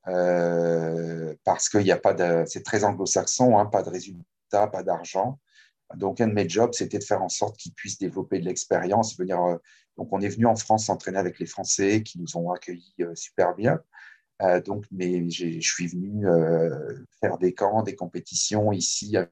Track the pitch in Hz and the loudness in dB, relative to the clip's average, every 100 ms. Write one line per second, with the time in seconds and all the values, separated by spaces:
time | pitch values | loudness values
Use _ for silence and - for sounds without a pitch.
0 | - 90 90 87 87 85 85 82 82 82 | -2 0 4 4 2 2 2 2 0 -2
1 | 82 82 80 76 - 90 - 107 95 87 | -4 -6 -8 -4 -2 0 2 2 4 4
2 | 101 90 87 85 82 - - 107 101 90 | 4 2 2 2 0 -6 -2 0 2 0
3 | 92 98 87 - 127 107 104 104 87 90 | 0 0 0 2 6 6 4 0 -2 -8
4 | 98 87 - _ _ 104 107 95 92 82 | -10 -18 -20 _ _ 0 0 -2 -4 -6
5 | 87 95 110 139 _ _ _ _ _ - | -4 -2 -2 -4 _ _ _ _ _ -4
6 | 95 87 117 107 90 92 120 - 95 104 | -4 0 2 2 2 2 2 2 -4 -4
7 | 101 98 92 - 104 104 - - 101 - | -2 -2 -2 -2 -4 -6 -16 -14 -12 -6
8 | 92 98 95 95 87 90 - 90 87 104 | -6 -6 -4 -4 -4 -6 -2 0 2 2
9 | - - 92 90 90 85 _ _ _ - | 0 -2 -4 0 2 0 _ _ _ -14
10 | - 95 98 107 117 110 - 110 110 95 | -6 -2 -2 2 4 4 2 0 2 -4
11 | - 95 92 - 82 - 90 - 98 107 | -2 -2 -2 -4 -10 -8 -4 0 4 2
12 | 110 87 82 85 85 90 - 87 87 - | 0 -10 -8 -6 -4 -6 -8 -14 _ -6
13 | 85 82 - - 87 87 113 - _ - | -6 -6 -8 0 0 2 0 0 _ -20
14 | - - _ _ 95 90 92 101 104 95 | -20 -20 _ _ 4 4 2 -8 -6 -4
15 | 90 90 85 85 87 80 - - 87 87 | 0 0 -2 -2 -4 -2 -4 -2 -4 -4
16 | 95 104 101 85 80 82 82 71 67 - | -6 -2 4 6 6 2 2 -2 -8 -12
17 | - _ 98 87 90 87 101 110 101 92 | -16 _ -4 0 0 2 0 2 -2 -6
18 | 90 90 - - - 107 107 98 85 - | -10 -10 -8 -6 -2 0 0 0 -2 -4
19 | 104 104 87 | -2 -2 -2